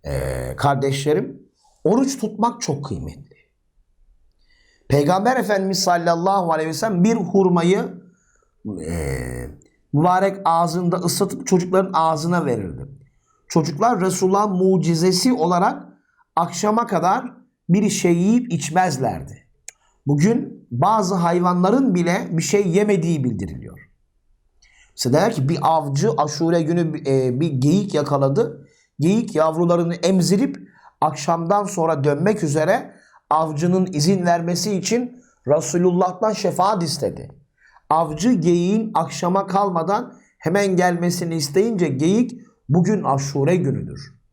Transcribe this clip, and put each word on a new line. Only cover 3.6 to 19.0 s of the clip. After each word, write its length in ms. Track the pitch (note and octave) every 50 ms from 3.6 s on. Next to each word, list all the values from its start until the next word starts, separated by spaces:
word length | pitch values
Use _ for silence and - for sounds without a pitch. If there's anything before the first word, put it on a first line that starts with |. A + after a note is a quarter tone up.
| _ _ _ _ _ _ _ _ _ _ _ _ _ _ _ _ _ _ _ _ _ _ _ _ _ _
Peygamber 480 | C3+ C#3+ C#3+ D#3 F3+ F#3+ G3+ A#3+ C4
Efendimiz 420 | C4 - G3 G#3 F#3+ F#3+ F#3+ F#3+ F3+
sallallahu 720 | - F3+ F3 E3+ E3+ E3+ E3+ E3+ F3 F#3+ G3 G3 F3+ E3
aleyhi 180 | D#3+ D#3 D#3 D#3+
ve 40 | D#3+
sellem 300 | D3 G#3+ A3 G3+ F3 F3+
bir 120 | A3 A3+
hurmayı, 880 | - E3+ - - G3 F#3+ F3+ F3+ F3 E3 F3 F#3+ G#3+ A#3+ - - - - - _ _ _ _ _ _ _ _ _ _ _ G#2+ G2+ E2+ D#2
e, 100 | D#2 E2+ E2+ D2+ C#2 C2+ B1+ B1 B1+ B1 B1 B1 C2+ - - _ _ _ _ _ _ -
mübarek 440 | C#3+ D#3+ F3+ F3+ F#3 G3 G3 G3 G3 -
ağzında 520 | D#3+ E3 E3 E3+ E3 D#3+ F3+ F3+ F3 F3
ıslatıp 500 | F3 F3 F3 - - G3+ F#3+ - - -
çocukların 440 | - F#3 F3+ F3+ F3+ F#3 F#3 F#3+ F#3 F3+
ağzına 520 | D#3+ D#3+ D#3+ D#3+ D3+ D3+ E3+ F3+ F3 D#3
verirdi. 420 | C#3 A#2+ A2 G2 F2 D2 B1 - - - - - _ _ _ _ _ _ _ _
Çocuklar 540 | _ - F3+ D3 D#3 D3+ C#3+ G#3+ A#3+ B3 F#3
Resulullah'ın 500 | F#3 F#3+ F3+ F#3 G3 F#3 F#3+ G3 G#3+ G#3+
mucizesi 840 | F#3 F3+ F#3 F#3+ F#3+ F#3 D3+ E3 E3+ D#3 E3 F#3 F#3 F3+ - B3+ B3+
olarak 520 | - D#3 E3+ F3+ F3 F#3+ A#3 C#4+ - - - - _ _ _ _ _ _ _ _
akşama 520 | D#3+ E3+ - - - - G#3 A3 A#3 A#3
kadar 460 | A#3 G3+ E3 D#3+ F3+ G3+ B3+ - - - - _ _ _ _ _ -
bir 200 | E3+ G#3 G#3+ G3+
şey 280 | - - - F3+ E3+
yiyip 360 | E3+ F3+ G3+ A3+ B3 B3 - E3+
içmezlerdi. 960 | - - C#3+ D3+ F#3 F#3 F3+ C#3 B2+